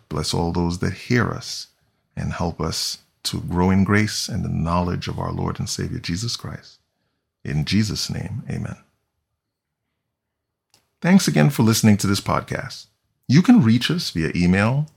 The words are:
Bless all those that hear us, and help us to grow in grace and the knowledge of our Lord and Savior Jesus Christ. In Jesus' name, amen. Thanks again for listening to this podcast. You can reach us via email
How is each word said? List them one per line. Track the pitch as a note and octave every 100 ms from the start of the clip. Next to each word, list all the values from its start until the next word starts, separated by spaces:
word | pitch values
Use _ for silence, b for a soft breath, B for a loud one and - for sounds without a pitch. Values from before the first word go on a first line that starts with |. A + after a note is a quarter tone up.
| -
Bless | D#2+ -
all | F2+ E2+
those | E2+ F2 F2+
that | F#2
hear | F2+ - A#2+ F#2
us, | E2+ - - - _ _ _ _ -
and | E2
help | - F2 D2+
us | D#2+ - - - _ _
to | - -
grow | - F2 F#2
in | F#2+
grace | G2 G#2 G#2+ - -
and | - F2
the |
knowledge | E2+ E2 F2 F2+ F#2 -
of | F2+
our | F2
Lord | F2 F2 E2+
and | -
Savior | - F2+ E2
Jesus | - E2+ A#2 -
Christ. | - - - _ _ _ _ _ _ _
In | - D3+ D3
Jesus' | G2 G#2+ D2 -
name, | - - - -
amen. | - - - _ _ _ _ _ _ _ _ _ _ _ _ _ _ _ _ _ _ _ _ _ _
Thanks | E3 F#3+ -
again | D3+ D3
for | -
listening | A2 A2 A2+ G2+
to | G2
this | G2
podcast. | - D2+ - - - - - _ _ _ -
You | C3+
can | F#3 A#3+
reach | A2+ A#2+ -
us | E3+ -
via | E2+ D#2+ E2
email | F2 F#2+ G#2+ C3+ D3+